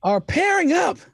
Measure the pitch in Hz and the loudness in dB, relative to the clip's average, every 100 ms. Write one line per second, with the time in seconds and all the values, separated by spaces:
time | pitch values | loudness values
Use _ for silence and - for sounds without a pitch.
0 | 180 202 - - 381 392 339 320 359 - | 0 -2 -2 -2 0 0 0 0 0 -4
1 | - | -10